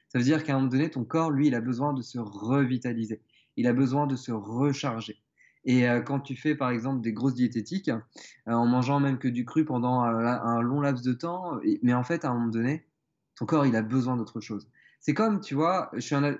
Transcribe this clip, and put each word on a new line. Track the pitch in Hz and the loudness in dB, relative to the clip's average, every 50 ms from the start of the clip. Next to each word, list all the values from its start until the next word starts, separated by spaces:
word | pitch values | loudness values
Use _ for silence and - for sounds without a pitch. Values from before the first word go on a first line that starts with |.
| _ _ | _ _
Ça | - 123 | -2 0
veut | 120 | 2
dire | 135 156 151 151 | 4 2 2 2
qu'à | - 139 | 0 0
un | |
moment | 135 135 127 | 2 2 2
donné, | 127 131 156 165 | 2 2 0 0
ton | - 143 113 | -2 -4 -4
corps, | - - 160 165 160 | -2 0 0 0 2
lui, | 143 135 147 147 | 2 2 4 4
il | 123 | 2
a | 117 | 2
besoin | 113 127 123 120 139 147 143 | 0 -2 -2 -2 -2 -2 -2
de | 131 | -4
se | 120 - - 120 | -6 -6 -8 -8
revitaliser. | 113 101 98 101 104 113 135 143 139 123 127 120 - 123 120 117 113 107 113 - _ _ _ _ _ _ _ - | -8 -8 -10 -6 -2 0 2 2 2 2 0 -2 -2 -4 -4 -4 -4 -6 -6 -8 _ _ _ _ _ _ _ 0
Il | 117 123 | 2 2
a | 120 | 4
besoin | 127 139 120 131 143 147 139 | 4 2 2 2 2 0 0
de | 135 | -2
se | 127 - 123 | -4 -4 -4
recharger. | 117 107 98 107 113 123 139 143 139 - - 135 113 113 110 - - - _ _ _ _ _ _ _ _ - | -6 -6 -6 -4 -2 0 2 2 0 0 -2 -4 -4 -4 -6 -8 -12 -16 _ _ _ _ _ _ _ _ -2
Et, | 131 123 127 123 123 | 2 4 4 4 4
euh, | 120 120 | 4 2
quand | - - 139 135 | 0 -2 -2 -4
tu | 135 - 131 | -4 -6 -8
fais, | - - 151 147 | -4 -2 0 0
par | 143 135 127 | 0 0 -2
exemple, | 123 113 113 135 135 127 | -2 -2 -2 -2 -2 -2
des | 113 117 107 | -2 -4 -2
grosses | 110 123 135 120 | 0 0 0 2
diététiques, | 123 123 110 - 117 104 - 175 190 - 151 | 2 0 0 0 -2 -6 -4 -6 -4 -2 -2
euh, | 117 110 - _ - - - - - _ - 113 | -2 -2 -4 _ -18 -20 -20 -20 -20 _ -6 -2
en | 117 120 117 | 0 2 4
mangeant | 120 123 127 123 131 143 143 | 4 4 2 2 2 2 2
même | 139 139 131 123 | 2 2 2 0
que | - 127 | 0 -2
du | 120 123 117 | -2 -2 -4
cru | 117 - 156 156 | -2 0 0 0
pendant | 151 131 120 120 123 127 123 | 0 0 -2 0 0 2 2
un | 120 117 113 113 117 | 2 2 2 2 2
la-, | 120 123 - | 0 0 0
un | - 117 117 117 | 0 0 0 0
long | 117 120 135 147 | 0 0 0 0
laps | 143 143 135 120 120 | 0 0 0 0 -2
de | 127 123 | -2 -2
temps, | 123 - 170 175 185 185 175 151 - | -2 -2 -6 -6 -6 -6 -6 -6 -2
et, | - 107 - - 123 | 0 0 0 2 2
mais | 123 123 | 2 2
en | 127 123 | 2 2
fait, | - 170 160 - | 0 -2 -2 -2
à | 135 | -2
un | 120 | -2
moment | 120 120 117 | 0 0 0
donné, | 110 113 117 127 151 160 - _ _ _ _ _ _ _ _ _ _ | 0 0 0 0 -2 -4 -6 _ _ _ _ _ _ _ _ _ _
ton | - - | -8 -4
corps, | - 160 151 139 131 | 0 2 2 4 4
il | 113 | 2
a | 113 110 | 2 0
besoin | 110 123 131 120 127 127 120 | 0 0 0 0 0 0 -2
d'autre | 113 - - 117 | -4 -6 -8 -10
chose. | - - 110 101 - - _ _ _ _ _ _ | -8 -8 -8 -10 -10 -12 _ _ _ _ _ _
C'est | - - 143 | -4 -2 0
comme, | - 220 226 208 190 | 2 2 2 0 0
tu | - - 139 | -2 -4 -2
vois, | 139 160 170 190 185 - - - | 0 2 2 2 0 -2 -4 -6
je | 117 | -8
suis | - - 151 | -4 -2 0
un, | 139 143 143 139 - | 2 2 2 0 0